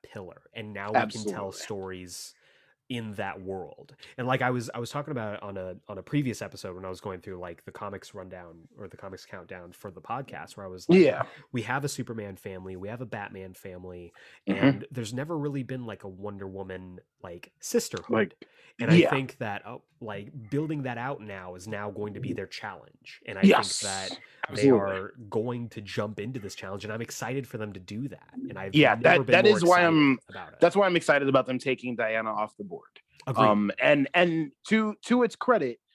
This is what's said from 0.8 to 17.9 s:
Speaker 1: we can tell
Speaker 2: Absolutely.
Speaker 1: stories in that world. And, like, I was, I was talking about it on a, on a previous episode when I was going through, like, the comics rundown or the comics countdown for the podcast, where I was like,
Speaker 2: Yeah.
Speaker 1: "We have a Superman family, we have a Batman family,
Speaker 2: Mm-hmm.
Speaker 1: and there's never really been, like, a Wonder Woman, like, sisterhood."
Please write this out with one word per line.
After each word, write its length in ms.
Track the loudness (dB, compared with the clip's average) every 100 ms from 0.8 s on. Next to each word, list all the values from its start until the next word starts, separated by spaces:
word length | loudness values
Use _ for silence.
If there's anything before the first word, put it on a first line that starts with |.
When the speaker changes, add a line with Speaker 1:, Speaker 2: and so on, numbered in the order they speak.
| 0
Speaker 1:
we 140 | 0 0
can 180 | -4
tell 280 | -6 -6 -8
Speaker 2:
Absolutely. 0 |
Speaker 1:
stories 800 | -10 -8 -8 -8 -10 -12 -16 -16 -20 _ _ _ _ _
in 260 | -8 -8
that 260 | -6 -8 -8
world. 540 | -8 -8 -10 -16 -20 -20 -16 -6
And, 120 | -2
like, 140 | 2
I 80 | 2
was, 200 | 0 -4
I 60 | -8
was 120 | -8
talking 200 | -8 -6
about 240 | -6 -6
it 80 | -8
on 140 | -8 -8
a, 180 | -10 -12 -12
on 100 | -14
a 60 |
previous 360 | -2 -2 0 -4
episode 360 | -8 -10 -12 -10
when 80 |
I 40 | -10
was 120 | -10
going 200 | -10 -10
through, 180 | -10 -12
like, 260 | -12 -14
the 80 | -18
comics 420 | -12 -12 -12 -14
rundown 540 | -16 -14 -16 -18 -20 -20 -18
or 80 | -18
the 100 | -16
comics 300 | -16 -16 -16
countdown 460 | -18 -14 -16 -16
for 180 | -16 -16
the 100 | -14
podcast, 560 | -10 -8 -8 -14 -14 -14
where 80 |
I 40 | -14
was 200 | -8 4
like, 140 | 8
Speaker 2:
Yeah. 240 | 8 4 -6 -10 _
Speaker 1:
"We 120 | -6
have 220 | -2 -2
a 40 | -2
Superman 480 | -6 -8 -10 -10 -12
family, 400 | -12 -12 -12 -12
we 120 | -10
have 120 | -10
a 60 | -10
Batman 480 | -10 -10 -12 -16
family, 580 | -16 -16 -14 -14 -14 -16 -20 -20 -12 -6
Speaker 2:
Mm-hmm. 220 | 2 2
Speaker 1:
and 160 | 2 -4
there's 200 | -10 -8
never 240 | -8 -6 -4
really 280 | -4 -6
been, 200 | -6 -8
like, 200 | -10 -12
a 40 | -14
Wonder 380 | -12 -10 -10 -10
Woman, 540 | -10 -10 -10 -12 -18 _ _
like, 300 | -16 -16 -18 _
sisterhood." 720 | -2 -2 -2